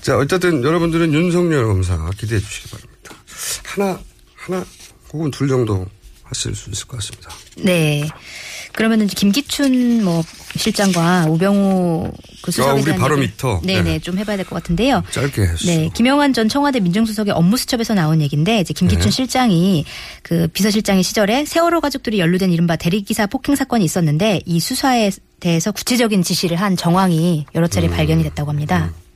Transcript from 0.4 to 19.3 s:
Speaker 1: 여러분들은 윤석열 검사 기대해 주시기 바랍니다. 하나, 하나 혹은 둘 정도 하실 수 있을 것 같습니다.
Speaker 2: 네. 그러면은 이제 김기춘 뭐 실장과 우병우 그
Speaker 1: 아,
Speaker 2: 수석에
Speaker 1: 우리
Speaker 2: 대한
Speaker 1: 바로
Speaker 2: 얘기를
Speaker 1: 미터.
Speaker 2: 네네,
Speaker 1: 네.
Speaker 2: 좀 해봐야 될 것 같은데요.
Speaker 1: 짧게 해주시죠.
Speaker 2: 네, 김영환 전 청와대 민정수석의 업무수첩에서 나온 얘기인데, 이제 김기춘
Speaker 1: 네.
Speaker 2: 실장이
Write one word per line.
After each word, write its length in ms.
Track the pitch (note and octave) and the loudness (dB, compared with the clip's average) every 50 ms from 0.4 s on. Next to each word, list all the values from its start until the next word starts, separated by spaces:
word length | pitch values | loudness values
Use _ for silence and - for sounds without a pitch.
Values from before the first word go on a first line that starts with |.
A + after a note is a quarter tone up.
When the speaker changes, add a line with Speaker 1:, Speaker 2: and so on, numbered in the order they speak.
| F3 F3+ E3+ C#3 | 2 2 0 2
Speaker 1:
여러분들은 500 | A#2+ D3 E3 F3 E3+ E3+ D#3+ E3 E3+ E3 | 0 0 0 2 0 0 0 0 0 2
윤석열 540 | C#3+ D3+ F3 F3+ E3 F3 F3+ E3+ D#3+ C#3 A2+ | 2 2 2 2 2 2 2 2 2 2 2
검사 420 | A2 G2+ F#2 F#2 F2+ F#2 E2 D#2+ E2 F#2+ | 2 2 0 0 -2 -2 -4 -4 -6 -6
기대해 240 | G#2 - G#2+ A2+ G2+ | -6 -6 -4 -2 -2
주시기 280 | - - - - - - | -4 -4 -10 -14 -14 -14
바랍니다. 420 | - - - - - _ _ - - - _ - - - - - - - - | -18 -18 -18 -20 -20 _ _ -20 -20 -20 _ -20 -16 -12 -10 -10 -10 -10 -10
하나, 360 | - - G3 G3+ G3 F3 - - - - _ - _ _ | -10 -4 -2 -2 -2 -2 -6 -10 -18 -20 _ -20 _ _
하나 280 | - - - F3+ F#3 - - - - - - - _ _ - | -20 -10 -6 -6 -6 -6 -10 -16 -20 -20 -20 -20 _ _ -14
혹은 200 | - D3+ E3 D3 | -8 -6 -6 -6
둘 160 | - - C3+ C#3 | -4 -2 -2 0
정도 360 | C3 B2+ B2 G#2+ G#2 F#2 F#2 F#2+ - - _ - - - | 2 0 2 0 -2 -4 -4 -8 -14 -20 _ -20 -20 -20
하실 320 | - - B2 - - A2 - | -18 -12 -10 -8 -6 -6 -6
수 160 | G#2 - - | -8 -10 -10
있을 160 | - - - | -10 -12 -10
것 120 | - - A#2+ | -12 -12 -12
같습니다. 300 | G#2 - - - - - - - - - - | -10 -12 -12 -16 -20 -20 -20 -20 -20 -20 -16
Speaker 2:
네. 520 | - - G3 F3+ E3+ D#3+ D3+ D3 D3 D3 D#3 - - - - - - - - - - - - | -4 -2 0 2 2 2 0 0 -2 -4 -6 -10 -12 -18 -18 -18 -16 -16 -14 -14 -16 -16 -14
그러면은 340 | - - A3 A3 A3+ A3 G#3+ | -4 -2 0 2 2 2 2
이제 80 | G3 - | 0 0
김기춘 880 | - - G3+ G3 C#4+ C#4+ - - - C#4+ C4+ B3+ B3+ B3 A#3+ A#3 A#3 G#3 | 0 2 2 2 0 -2 -6 -4 0 0 2 2 2 2 2 2 2 2
뭐 180 | F3+ E3+ E3 D#3+ - - - - - - | 2 0 0 -2 -4 -8 -20 -20 -12 -8
실장과 720 | - - A3 G#3+ - G3+ G3 F3+ E3+ E3 E3+ F3+ F3+ E3 D#3 | -4 -2 -2 0 2 2 2 2 2 2 2 2 2 2 2
우병우 840 | D#3+ E3 F#3 G3 G3+ G3+ G3 G3 F#3+ F#3 F3+ F3 E3 E3 - - - - - - - - | 2 2 2 2 2 2 2 2 2 2 2 0 0 -2 -4 -6 -8 -12 -18 -20 -20 -10
그 80 | - F3+ | -8 -6
Speaker 1:
아, 40 | |
Speaker 2:
수석에 200 | E3+ - - C#3 C#3 | -2 0 2 2 2
Speaker 1:
우리 100 | C#3 C3+ | 2 2
Speaker 2:
대한 160 | D3+ D#3+ - | 2 0 2
Speaker 1:
바로 140 | - - D3+ | 2 2 2
Speaker 2:
얘기를 140 | C#3 C3+ - | 0 0 -2
Speaker 1:
미터. 280 | - - - C3 G#2+ F2 - | -4 -4 -2 -2 -2 -2 -2
Speaker 2:
네네, 180 | F#3 F#3+ F#3 | 0 0 0
Speaker 1:
네. 160 | - E3 D#3+ D#3+ | 0 0 0 -2
Speaker 2:
좀 180 | - E3+ F3+ | -4 -4 -4
해봐야 200 | F#3 G#3+ G#3 G#3 | -4 -4 -2 -4
될 100 | G3 F3+ | -4 -4
것 80 | - - | -6 -8
같은데요. 480 | E3+ - - E3+ E3+ A3 C#4 C4 F#3 - - | -10 -4 -2 -2 0 2 2 2 2 0 -2
Speaker 1:
짧게 320 | - - B2 C#3 - - | -4 -2 -2 -2 0 0
해주시죠. 300 | G2+ F2 E2 E2 - F3 | 0 0 0 0 0 0
Speaker 2:
네, 180 | E3+ D#3+ D#3 E3 | 2 2 0 -2
김영환 400 | - - A3+ B3+ C#4 D4 D4 C#4+ | 0 2 2 4 4 4 4 2
전 160 | B3+ A#3+ A3+ A3 | 2 2 0 0
청와대 300 | - C#4+ C#4+ C#4+ C4 B3+ | 2 2 0 2 2 2
민정수석의 540 | G3 E3+ E3+ G#3+ A3+ A3 G#3+ G#3 G#3+ G3+ - | 0 2 2 2 0 0 0 -2 -2 0 2
업무수첩에서 600 | - E3 F3 G#3+ B3+ - - - A#3 A3+ - A3+ | 2 4 4 4 2 0 -2 -2 -2 0 0 0
나온 260 | G3 E3 D3+ D#3+ D#3+ | 0 2 2 2 2
얘기인데, 400 | D3+ C#3 C#3 C#3+ D#3 F#3 A#3 A3 | 2 2 0 0 2 2 2 0
이제 120 | E3 - - | 0 -2 -2
김기춘 320 | - F3+ F3+ - E2 F#3 | 0 2 2 4 4 2
Speaker 1:
네. 40 | G#3 | 2
Speaker 2:
실장이 720 | G3 - C4 B3 | 0 0 -2 -2